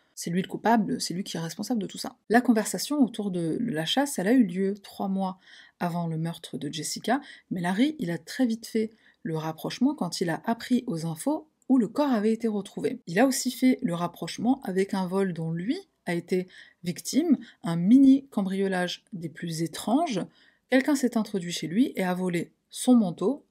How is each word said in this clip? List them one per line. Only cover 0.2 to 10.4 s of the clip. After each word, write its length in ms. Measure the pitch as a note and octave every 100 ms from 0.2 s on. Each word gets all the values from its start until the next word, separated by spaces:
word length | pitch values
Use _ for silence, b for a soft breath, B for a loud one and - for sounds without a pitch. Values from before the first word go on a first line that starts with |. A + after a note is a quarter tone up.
| -
lui 140 | F3
le 60 | F3
coupable, 520 | - G#3 A#3 G3 -
c'est 140 | -
lui 100 | E3+
qui 140 | G3 -
est 20 |
responsable 400 | E3 - G#3 A#3+
de 60 | F3
tout 100 | -
ça. » 220 | - - _
La 140 | A3
conversation 600 | B3 A3 G#3 F#3 - D4
autour 280 | A#3 - G#3
de 260 | F3 E3 D#3
la 280 | - D3+ D#3+
chasse, 320 | - C#4+ -
elle 100 | F#3
a 60 |
eu 100 | C4
lieu 300 | G3+ F3+ G3 G3+
trois 260 | - - G3+
mois 300 | F#3+ F#3+ F#3 B B B _
avant 300 | F3 E3+ E3+
le 100 | D#3+
meurtre 400 | E3 E3+ - D#3
de 120 | D3
Jessica, 520 | D#3 C#3+ G#3+ - C4 B B B
mais 120 | F#3
Larry, 340 | F3 F#3+ C#4+ D#4
il 120 | F3+
a 80 | E3+
très 260 | - -
vite 220 | C4 A3+ -
fait 240 | A3 A3 b b b
le 160 | - D#3+
rapprochement 560 | D#3+ D#3 - - B3+
quand 260 | D4+ F3+ -
il 80 | F3
a 140 | D#3